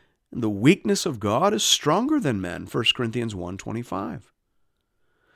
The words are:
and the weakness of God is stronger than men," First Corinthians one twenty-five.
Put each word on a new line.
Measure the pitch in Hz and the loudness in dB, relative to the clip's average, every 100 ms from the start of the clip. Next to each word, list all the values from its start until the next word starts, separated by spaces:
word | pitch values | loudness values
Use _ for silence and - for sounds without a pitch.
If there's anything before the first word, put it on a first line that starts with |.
| _ _ _ | _ _ _
and | - | -4
the | 110 | -2
weakness | 101 123 202 - 202 180 | 4 6 6 4 0 0
of | 117 | -2
God | 101 113 190 | 0 2 2
is | 214 | 2
stronger | - - 147 170 262 311 | 2 2 2 2 2 0
than | 170 104 | 2 0
men," | 90 85 90 | -2 -6 -6
First | 139 113 - | -2 0 0
Corinthians | 120 123 113 98 | -2 -2 -4 -6
one | 87 98 | -8 -8
twenty-five. | 120 110 120 92 233 185 - _ _ _ _ _ _ _ _ _ _ | -8 -8 -6 -6 -6 -10 -14 _ _ _ _ _ _ _ _ _ _